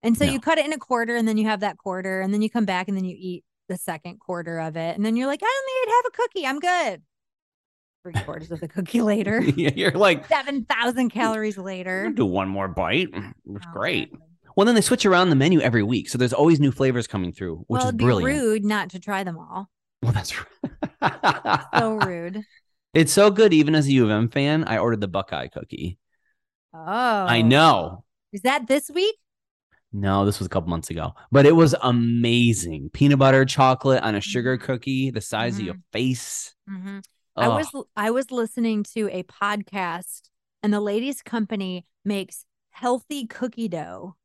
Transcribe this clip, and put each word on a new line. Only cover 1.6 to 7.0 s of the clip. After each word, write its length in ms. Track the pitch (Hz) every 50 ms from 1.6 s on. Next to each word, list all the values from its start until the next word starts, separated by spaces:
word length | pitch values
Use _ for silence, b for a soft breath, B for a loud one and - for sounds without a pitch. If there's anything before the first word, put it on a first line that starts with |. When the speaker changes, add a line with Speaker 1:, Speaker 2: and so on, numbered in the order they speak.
Speaker 1:
that 160 | 208 202 160 _
quarter 420 | _ 196 185 185 185 190 190 190
and 140 | 190 190 202
then 80 | 208
you 80 | 214 214
come 160 | _ 240 220
back 240 | 190 190 180 185 208
and 80 | 196 190
then 80 | 185
you 100 | 180 175 -
eat 280 | 185 185 175 - _ _ _ _ _ _
the 80 | 185 180
second 420 | - - 165 160 _ 175 180 220
quarter 400 | _ - 185 175 165 165 170 165
of 160 | 160 160 156
it. 220 | 165 165 165 170 -
And 80 | 202
then 100 | 220 226
you're 120 | 233 254 269
like, 120 | 277 294
"I 40 | - 440 523 539
only 120 | 539 539 523 523 508
ate 120 | 453 427
half 100 | 480 480 494
a 40 | _ -
cookie. 280 | 480 - _ 381 302
I'm 140 | 262 277 294
good." 440 | 311 349 359 359 320 233 190 156